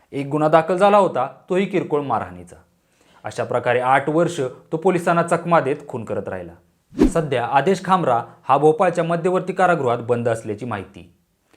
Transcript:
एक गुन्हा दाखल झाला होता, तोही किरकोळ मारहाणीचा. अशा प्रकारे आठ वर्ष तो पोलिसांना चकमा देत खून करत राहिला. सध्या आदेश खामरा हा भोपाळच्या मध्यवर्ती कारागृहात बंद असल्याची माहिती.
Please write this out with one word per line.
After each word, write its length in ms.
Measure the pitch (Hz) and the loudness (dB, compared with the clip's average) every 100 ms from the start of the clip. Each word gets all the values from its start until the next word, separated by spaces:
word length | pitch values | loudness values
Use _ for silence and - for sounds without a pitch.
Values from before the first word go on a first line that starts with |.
| _ | _
एक 140 | 135 139 | -10 -6
गुन्हा 220 | 147 151 | -2 4
दाखल 280 | 160 160 180 | 4 4 2
झाला 220 | 202 208 | 4 4
होता, 300 | 185 127 139 - - | 2 0 -6 -8 -6
तोही 160 | 180 202 | -4 -2
किरकोळ 360 | 190 139 147 | -2 -2 -2
मारहाणीचा. 540 | 139 107 90 90 87 - _ _ _ _ _ _ | -2 -4 -4 -12 -20 -20 _ _ _ _ _ _
अशा 200 | 107 - | -12 -8
प्रकारे 360 | 113 123 123 123 | -4 -2 0 0
आठ 280 | 123 135 160 | 4 2 2
वर्ष 320 | 156 165 - 127 - _ | 0 0 -2 -6 -8 _
तो 40 | 160 | -2
पोलिसांना 460 | 190 175 175 170 | 0 0 0 0
चकमा 380 | 170 170 175 170 | 0 -2 2 2
देत 160 | 135 147 - | 2 -4 -8
खून 160 | 123 | -12
करत 240 | 104 104 98 | -8 -8 -8
राहिला. 240 | 92 87 - _ _ _ - - | -10 -12 -18 _ _ _ 0 2
सध्या 400 | 165 147 127 117 | 2 -2 -2 0
आदेश 380 | 139 151 190 | 0 2 0
खामरा 400 | 175 185 135 120 117 - | 0 0 2 0 -2 -10
हा 140 | - 143 | 0 4
भोपाळच्या 460 | 151 156 190 170 | 4 4 2 0
मध्यवर्ती 480 | 165 170 180 180 185 | -2 -2 0 -2 -2
कारागृहात 460 | 185 180 165 127 120 | 0 2 2 0 -2
बंद 300 | 117 117 120 | -2 -2 0
असल्याची 360 | 113 110 104 | -4 -6 -10
माहिती. 500 | 123 104 92 87 85 _ _ _ _ | -8 -8 -10 -18 -20 _ _ _ _